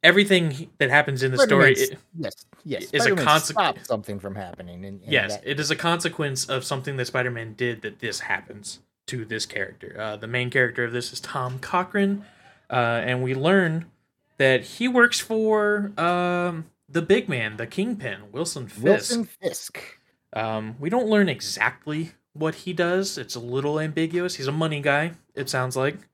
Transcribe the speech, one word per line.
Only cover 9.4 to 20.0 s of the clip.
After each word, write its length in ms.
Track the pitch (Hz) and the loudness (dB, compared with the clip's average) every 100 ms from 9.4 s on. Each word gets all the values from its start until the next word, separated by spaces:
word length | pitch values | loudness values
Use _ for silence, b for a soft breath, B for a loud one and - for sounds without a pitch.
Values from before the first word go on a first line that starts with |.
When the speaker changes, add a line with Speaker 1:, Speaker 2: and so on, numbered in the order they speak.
| - | -6
Speaker 1:
character. 500 | - 95 - - - | -8 -10 -10 -16 -10
Uh, 160 | 110 107 | -8 -8
the 100 | 110 | -6
main 220 | 123 123 | -4 0
character 340 | 135 123 110 | 2 2 0
of 80 | 120 | -4
this 220 | 120 117 | -4 -6
is 60 | - | -10
Tom 400 | - 143 127 131 | -8 -6 -6 -8
Cochran, 640 | - 180 185 208 196 202 202 B B B B | -4 -2 -2 0 0 0 -8 B B B B
uh, 320 | 123 120 117 | 0 2 0
and 180 | 120 127 | 0 -2
we 120 | 127 131 | -2 0
learn 500 | 147 196 175 160 165 _ _ _ _ _ | 4 4 4 0 -6 _ _ _ _ _
that 240 | 135 131 | 4 4
he 240 | 127 - 247 | 0 -4 2
works 320 | 247 240 - | 6 6 4
for, 720 | - 220 220 214 208 208 202 202 | -2 0 2 2 2 0 -2 -2
um, 680 | 170 180 175 175 175 165 160 _ _ | 0 0 0 0 -2 -4 -10 _ _
the 120 | 143 | -4
big 280 | 165 208 - | 2 2 2
man, 280 | 135 110 107 | -2 -4 -6
the 100 | 117 | -8
Kingpin, 640 | - 214 214 127 98 104 | -4 -4 -4 -6 -10 -12
Wilson 360 | 120 170 143 113 | -6 -6 -6 -10
Fisk. 160 | 101 | -2
Speaker 2:
Wilson 400 | 127 180 - 240 220 - | 4 4 4 -4 -4 -6
Fisk. 400 | 190 - - - - - | -8 -6 -12 -14 -16 -20